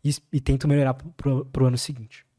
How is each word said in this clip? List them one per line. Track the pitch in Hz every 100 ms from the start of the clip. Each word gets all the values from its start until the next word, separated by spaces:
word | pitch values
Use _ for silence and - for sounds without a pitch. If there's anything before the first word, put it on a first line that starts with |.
e, | 147 - _
e | 147
tento | - 135 151
melhorar | 143 135 131
pro, | 160
pro, | - 143 131 131
pro | - 131
ano | 123
seguinte. | - 131 110 - _